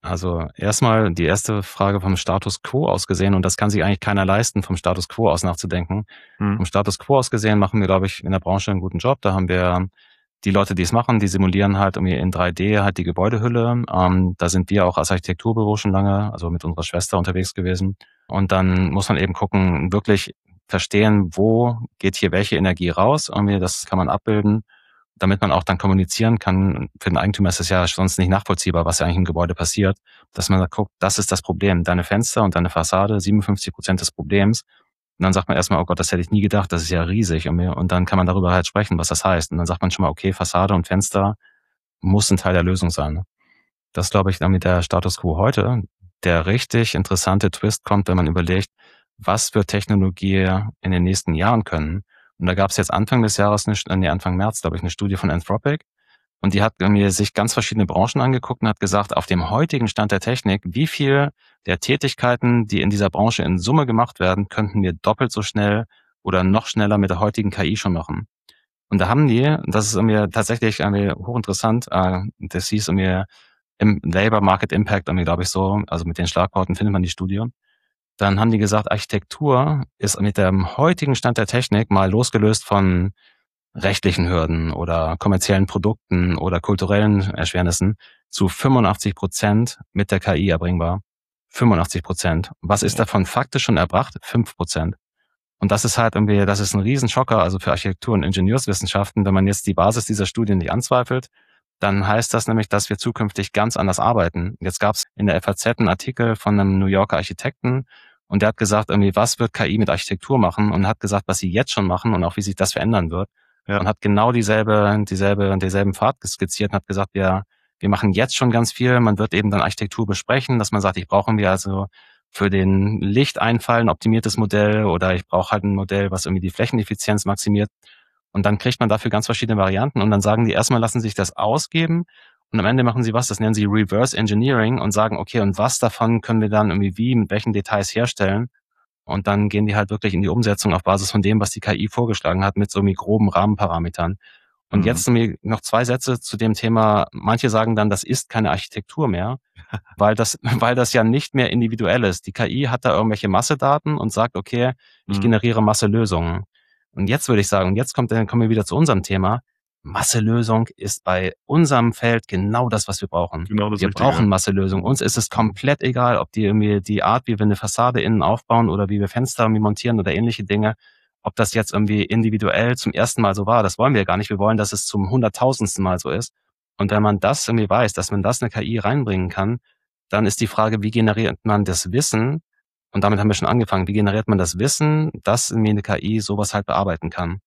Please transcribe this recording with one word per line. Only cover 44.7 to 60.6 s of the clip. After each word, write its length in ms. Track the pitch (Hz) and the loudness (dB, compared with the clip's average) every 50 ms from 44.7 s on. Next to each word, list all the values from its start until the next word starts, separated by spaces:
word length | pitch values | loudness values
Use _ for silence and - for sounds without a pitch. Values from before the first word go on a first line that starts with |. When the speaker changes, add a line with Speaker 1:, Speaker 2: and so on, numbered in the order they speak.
| 90 90 87 | 2 2 0
Speaker 1:
Status 340 | - - 90 87 95 90 | 0 -2 0 0 -2 -4
quo 200 | - - 90 78 | -2 -2 -2 0
heute. 460 | 82 101 120 - - 98 107 127 117 98 - _ _ _ - _ _ - | 2 0 2 2 2 0 0 0 -2 -4 -6 _ _ _ -20 _ _ 0
Der 240 | 92 87 85 80 | 2 2 2 2
richtig 480 | 85 101 123 - - - 120 117 107 - | 0 0 -2 -2 -2 0 0 0 0 0
interessante 560 | - 95 - 95 92 - - 95 101 101 98 | -2 -2 0 -2 0 0 2 2 2 2 0
Twist 320 | - - - 107 104 - _ | -2 0 -2 -2 -2 -2 _
kommt, 240 | - 104 98 95 | -2 0 0 2
wenn 100 | - 92 | 2 2
man 120 | 92 87 76 | 2 2 2
überlegt, 400 | 85 92 87 82 92 95 95 - _ _ _ _ _ _ _ _ _ | 0 0 0 0 0 0 0 -4 _ _ _ _ _ _ _ _ _
was 360 | _ - - 95 110 - - - | _ -2 0 0 0 0 0 0
wird 100 | 110 101 | 0 0
Technologie 840 | - - 104 101 - 107 101 95 95 92 - - 98 95 95 95 92 92 95 101 110 - _ | 0 -2 -4 0 2 2 2 2 2 0 -2 -2 0 0 2 2 2 0 0 -2 -4 -10 _
in 120 | _ 95 92 | _ -2 0
den 100 | 87 87 | 2 2
nächsten 320 | 90 95 - - - 82 | 2 0 0 -2 -2 -2
Jahren 300 | 78 90 107 120 113 104 | 0 2 2 2 2 0
können. 400 | - - 82 76 76 80 98 101 _ _ _ _ _ _ _ | -2 -4 -4 -4 -4 -6 -8 -10 _ _ _ _ _ _ _
Und 80 | 87 | -2
da 80 | 90 90 | -2 0
gab's 220 | 95 98 98 - | 2 0 0 0
jetzt 160 | - 98 - - | -2 -2 0 0
Anfang 280 | 90 107 - - 123 113 | -2 0 2 2 2 2
des 140 | 107 104 | 2 2
Jahres, 300 | - 101 104 104 107 - | 2 2 2 2 0 0
eine 80 | - 107 | -2 -2
St-, 180 | 101 - - 92 | -2 -2 -2 0
nee, 120 | 95 92 82 | 0 2 2
Anfang 280 | 76 98 - 92 90 | 0 0 -2 -2 -2
März, 240 | 90 98 107 110 - | 0 -2 -2 -4 -4
glaub 160 | - 82 82 | -4 -4 -4
ich, 60 | 82 80 | -4 -6
eine 80 | 90 | -6
Studie 260 | 80 - 104 101 98 | -6 -4 -4 -4 -4
von 160 | 92 - 95 78 | -2 -2 0 -2
Anthropic. 520 | 87 - - 98 110 _ 143 143 156 _ _ _ _ _ _ _ _ _ _ _ _ | -2 -2 -4 -6 -2 _ -2 -4 -4 _ _ _ _ _ _ _ _ _ _ _ _
Und 140 | - 101 90 | -4 0 2
die 80 | 98 101 | 2 0
hat 120 | 113 - _ | 0 0 _
mir 320 | 92 95 104 101 101 101 | 2 2 4 4 4 2
sich 240 | 95 - 104 101 _ | 2 0 -2 0 _
ganz 180 | - 101 117 - | 0 0 0 0
verschiedene 320 | - 107 - - 110 101 | -2 -2 -2 0 0 0
Branchen 360 | 90 - - 95 120 - 143 | 0 2 0 0 0 0 0
angeguckt 420 | 123 127 131 127 127 - 127 _ - | 0 0 0 -2 -2 -6 -6 _ -2
und 60 | 110 | -2
hat 100 | 107 _ | -2 _
gesagt, 380 | - 98 104 104 101 - - | -2 0 0 0 0 0 -2
auf 100 | - - | -4 -2
dem 240 | - 92 90 85 82 | -2 -2 -2 -2 -2
heutigen 380 | 90 92 156 165 - 139 117 107 | 0 0 0 0 0 -2 -2 -2
Stand 240 | - - 107 101 - | -2 -2 -2 0 0
der 80 | 95 | -2
Technik, 420 | - - 123 127 - 107 95 101 | -2 -2 -4 -2 0 0 -2 -2